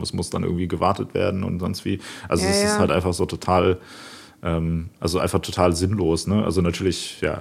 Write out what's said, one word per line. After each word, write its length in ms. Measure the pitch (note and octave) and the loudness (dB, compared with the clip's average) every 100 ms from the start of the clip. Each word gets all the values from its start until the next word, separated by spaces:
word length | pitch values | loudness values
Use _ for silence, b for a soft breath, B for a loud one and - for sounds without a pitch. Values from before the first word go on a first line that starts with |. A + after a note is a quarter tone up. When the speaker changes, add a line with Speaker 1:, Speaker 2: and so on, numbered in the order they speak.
Speaker 1:
es 100 | E2+ | -4
muss 180 | F2+ F2 | -4 -4
dann 120 | F2+ | -2
irgendwie 240 | F2+ F2 F2+ | -2 -2 -2
gewartet 480 | E2+ F2 G2+ G#2 | 0 2 0 -2
werden 300 | - F#2 F#2+ | -2 0 0
und 160 | F#2 F2 | -2 -2
sonst 240 | F2+ G2 | -4 -4
wie, 160 | G2 F#2+ B B B | -4 -6 B B B
also 140 | - F#3+ | 0 2
Speaker 2:
Ja, 40 | |
Speaker 1:
es 140 | G3+ | 2
ist 80 | G#3 | 2
Speaker 2:
ja. 60 | G#3 | 2
Speaker 1:
halt 120 | F2+ | 2
einfach 220 | D#2+ F2+ | 2 0
so 140 | F2 F2 | 0 -2
total, 520 | E2 - F#2 F2+ F2+ B B B B B B | -4 2 4 4 2 B B B B B B
ähm, 480 | F2 E2 E2 E2 E2+ - | -4 -2 0 -2 -4 -6
also 220 | E2+ F2 | -2 0
einfach 180 | - F#2 | 2 0
total 340 | - - F2+ | -2 2 4
sinnlos, 540 | D#2+ F#2+ G#2 E2+ E2 - | 4 2 2 2 0 2
ne, 180 | G#2 | 0
also 160 | F2+ E2+ | 2 2
natürlich, 580 | E2+ E2+ F#2 D#2+ - - | 2 2 0 -2 -6 -4
ja, 140 | D#2 D2+ | -4 0